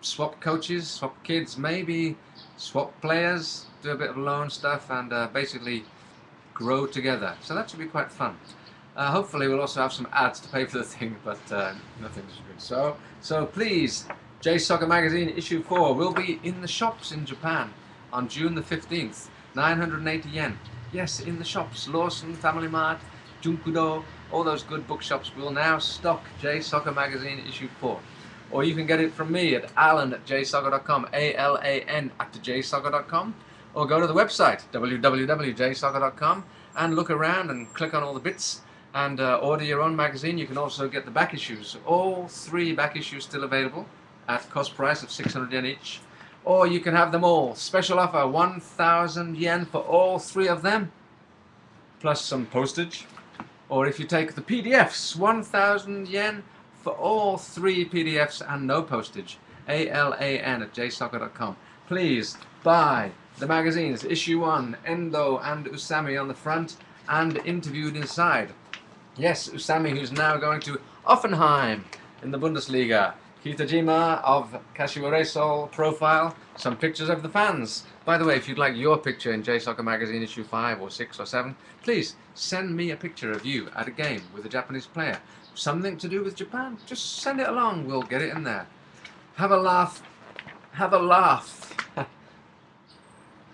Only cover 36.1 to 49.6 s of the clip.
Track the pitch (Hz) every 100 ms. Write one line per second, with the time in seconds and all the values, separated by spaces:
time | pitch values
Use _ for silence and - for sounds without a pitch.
36.1 | 131 151 190 185 - - - 165 160 165
37.1 | 151 156 185 175 127 113 - 160 156 143
38.1 | 135 120 190 - - - - - 139 139
39.1 | 135 131 123 139 151 151 143 156 160 151
40.1 | 139 156 170 135 131 143 139 139 139 123
41.1 | 117 165 147 - 110 104 117 - 175 190
42.1 | 185 175 - - 170 170 156 147 151 151
43.1 | 139 - 143 139 135 131 123 - - -
44.1 | - - 120 - 147 143 - 135 151 123
45.1 | - 120 131 127 127 127 139 - - -
46.1 | - - - - 185 180 175 170 165 170
47.1 | 170 175 165 131 110 - 190 185 185 175
48.1 | 156 135 156 180 180 - - 170 170 170
49.1 | 156 170 156 170 175